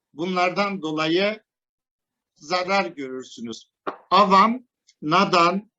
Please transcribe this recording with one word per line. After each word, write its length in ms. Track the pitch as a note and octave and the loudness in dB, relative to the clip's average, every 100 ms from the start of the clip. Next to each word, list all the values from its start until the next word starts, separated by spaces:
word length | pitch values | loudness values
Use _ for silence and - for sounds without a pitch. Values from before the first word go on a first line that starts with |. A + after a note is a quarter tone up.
| _ | _
bunlardan 720 | C3+ F3 F3+ F3+ F#3+ G3+ F#3+ | -10 -6 -2 -2 -2 -4 -4
dolayı 600 | D#3 D#3 D#3+ E3+ G3+ G#3+ _ _ _ _ _ _ _ _ _ | -6 -4 -2 0 -2 -4 _ _ _ _ _ _ _ _ _
zarar 520 | _ D3 F3+ F3+ G3 F3 | _ -6 -4 0 -2 -2
görürsünüz." 840 | C#3+ C3 C3 B2 - A2+ A2+ - _ - - _ | -6 -12 -12 -14 -14 -14 -14 -18 _ -14 -14 _
Avam, 560 | F#3 G3+ F#3+ A3 B3+ - _ _ _ | 2 6 6 4 2 -8 _ _ _
nadan, 680 | D3+ F3 G3 F3 E3+ F#3+ - | -2 0 2 4 2 0 -6